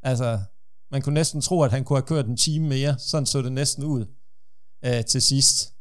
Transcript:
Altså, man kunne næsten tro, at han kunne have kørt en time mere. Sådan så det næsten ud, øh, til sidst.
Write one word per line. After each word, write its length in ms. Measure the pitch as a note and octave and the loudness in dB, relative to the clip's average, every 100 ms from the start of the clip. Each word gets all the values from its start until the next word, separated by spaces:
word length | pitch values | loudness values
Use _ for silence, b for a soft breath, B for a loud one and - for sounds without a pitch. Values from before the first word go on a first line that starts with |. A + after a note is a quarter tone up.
Altså, 360 | C3 B2 B2 A2+ G2 - - - - | 0 0 0 -2 -4 -10 -14 -14 -6
man 100 | C3+ | -2
kunne 120 | C#3 | 2
næsten 280 | D3 D#3+ D3+ | 2 2 0
tro, 200 | - F3+ | 0 4
at 100 | C#3+ | 4
han 120 | A#2+ | 2
kunne 140 | C3 C#3 | 2 0
have 100 | C3 | 2
kørt 200 | D#3+ A2+ | 0 0
en 100 | A#2+ | 0
time 300 | - D#3 D#3+ | 2 2 2
mere. 280 | C3+ C#3+ C#3 | 2 0 0
Sådan 260 | - D#3+ C3 | 0 0 0
så 160 | C#3+ | 0
det 100 | B2+ | 0
næsten 320 | C3 C#3+ - | 0 0 0
ud, 220 | D3+ C#3 G#2+ - - - - - - - B2+ | -2 -2 -2 -8 -14 -14 -14 -14 -14 -6 0
øh, 200 | A#2+ A2 | 0 2
til 160 | C3 | 2
sidst. 520 | - C#3 C#3 - - - | 4 4 4 2 -2 -8